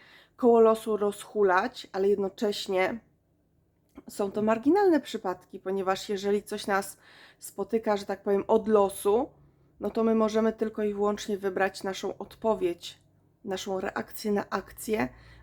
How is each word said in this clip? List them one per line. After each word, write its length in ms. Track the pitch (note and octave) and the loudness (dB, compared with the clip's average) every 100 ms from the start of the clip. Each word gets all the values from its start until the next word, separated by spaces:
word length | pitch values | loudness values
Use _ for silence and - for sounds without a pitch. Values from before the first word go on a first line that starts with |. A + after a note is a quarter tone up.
| - - _ - | -20 -20 _ 0
koło 240 | A#3+ A#3 | 4 8
losu 360 | A3 A3 A3 G#3 | 6 4 -2 -2
rozhulać, 920 | G#3 G3 - G#3+ G3 F3+ A#3+ - - | -2 -4 -6 2 4 4 0 -6 -10
ale 160 | F#3+ G3 | -2 0
jednocześnie 920 | G3+ G3 - G#3+ G3+ - F#3 F#3 A3+ - _ _ _ _ _ _ _ _ - - | 2 -2 -2 -4 -4 -2 0 0 -2 -12 _ _ _ _ _ _ _ _ -20 -12
są 240 | - G3+ | -6 -4
to 100 | G#3+ | 0
marginalne 580 | G#3+ A3+ C4+ F#4+ G4 D4+ | 0 2 4 4 6 4
przypadki, 600 | - G#3+ F#3+ F#3 _ F#3+ | 0 -6 -6 -8 _ -10
ponieważ 480 | F#3+ G3 F#3+ F#3+ - | -4 -2 0 -2 -4
jeżeli 340 | G3 G3+ G#3 | -4 0 0
coś 240 | - G#3 A3 | -2 -6 -2
nas 300 | G3 G3+ - - - - _ | -2 -2 -12 -20 -20 -20 _
spotyka, 580 | - - G3 A3+ A3+ G3+ | -14 -10 -4 -2 0 -2
że 100 | G3 | -4
tak 160 | G3 | -6
powiem, 220 | G#3 G3 - | 0 0 2
od 220 | A3 G3+ | 2 4
losu, 640 | G#3+ G3 G3 G3+ A3 D4+ - - _ _ - | 4 4 0 0 0 0 -10 -20 _ _ -10
no 100 | G3+ | -6
to 140 | A3+ | 0
my 100 | A3+ | 2
możemy 380 | A3 A3 A3 A3 | 2 2 2 0
tylko 300 | A3 A3 A3 | 0 -4 -2
i 120 | G#3 | -4
wyłącznie 440 | G3+ G#3 G3+ - G3 | 0 -2 -2 -6 -4
wybrać 440 | G3 F#3 G3 - | -4 -2 -2 -2
naszą 360 | G3 F#3 G3 - | -8 -6 -8 -8
odpowiedź, 800 | G#3 - A3 G3+ F3+ E3+ - - _ _ _ _ | -14 -4 -2 0 -2 -2 -12 -20 _ _ _ _
naszą 360 | G#3+ F#3 - F#3+ | -8 -8 -6 -6
reakcję 520 | G3 - A3 - G#3+ | -4 -6 -8 -6 -2
na 120 | G3+ - | -2 -2
akcję, 580 | G3 - - - G#3+ B3 - - - | -6 -8 -12 -4 -4 -4 -8 -20 -20